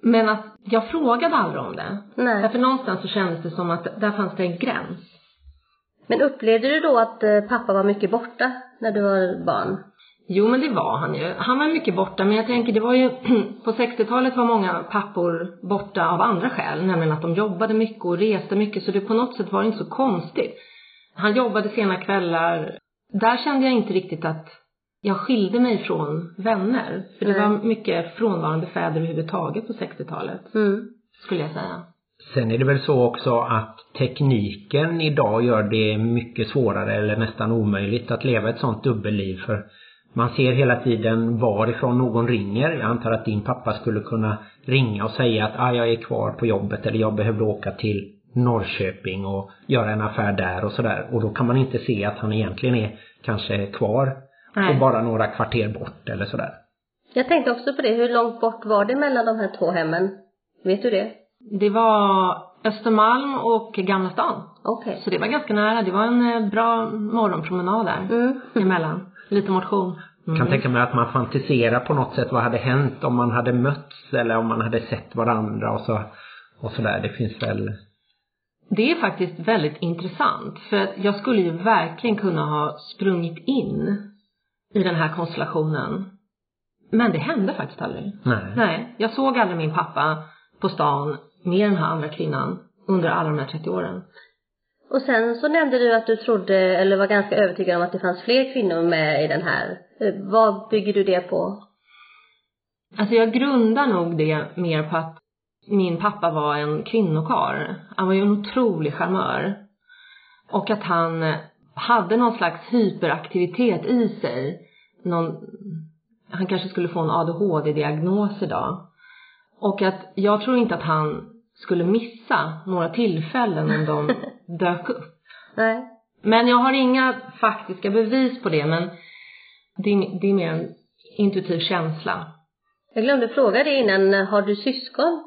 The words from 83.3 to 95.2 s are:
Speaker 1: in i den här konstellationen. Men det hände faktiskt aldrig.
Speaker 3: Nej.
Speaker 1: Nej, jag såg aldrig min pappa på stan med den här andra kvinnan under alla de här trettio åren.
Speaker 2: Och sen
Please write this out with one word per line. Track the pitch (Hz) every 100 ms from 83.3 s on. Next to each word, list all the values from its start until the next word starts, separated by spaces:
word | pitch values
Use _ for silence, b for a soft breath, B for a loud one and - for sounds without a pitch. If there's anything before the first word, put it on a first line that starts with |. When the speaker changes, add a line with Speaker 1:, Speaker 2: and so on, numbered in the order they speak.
| - -
Speaker 1:
in | 269 - - 147 202 - _ _ _ _ _ _
i | 208
den | 185
här | 160 160 175
konstellationen. | 165 - 143 165 156 147 - 185 196 - _ _ _ _ _ _ _
Men | 226 233
det | 165
hände | - 311 196
faktiskt | 196 - -
aldrig. | - - 202 -
Speaker 3:
Nej. | 127 110 95 226
Speaker 1:
Nej, | 214 165 233 -
jag | 226
såg | 226 269 247
aldrig | 208 170
min | 156
pappa | 160 160 - 151 156 B B B _
på | 190
stan | - 147 143 147 147 - _
med | 180 180 208
den | 190
här | 156
andra | 160 147
kvinnan | - 160 139 143 185 - _ -
under | 185 165
alla | 175 160
de | 151
här | 135
trettio | 156 160
åren. | 185 180 185 - b b b _ _ _ _ _
Speaker 2:
Och | 269
sen | 262 233